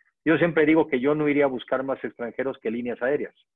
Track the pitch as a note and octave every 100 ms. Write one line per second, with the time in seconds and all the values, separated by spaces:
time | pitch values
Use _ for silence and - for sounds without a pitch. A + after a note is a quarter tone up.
0 | _ _ D3 D#3 E3+ D#3+ D3+ D#3+ D3+ C3
1 | C3+ D3+ D3+ C#3+ C#3 B2+ - C3 C3+ C3
2 | C3 - A#2 - C3 B2+ A2+ A#2 A#2+ A2+
3 | B2 C#3+ G2 - _